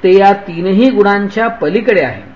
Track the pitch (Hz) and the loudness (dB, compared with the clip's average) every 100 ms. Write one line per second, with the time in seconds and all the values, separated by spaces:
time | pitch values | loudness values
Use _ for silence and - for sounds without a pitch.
0 | 185 190 196 196 - 165 185 196 262 208 | 4 4 4 2 -4 -8 -2 2 2 2
1 | 202 202 202 220 226 226 151 208 233 196 | 0 0 -4 -4 -4 -4 -2 -2 0 0
2 | 131 98 - | -2 -6 -16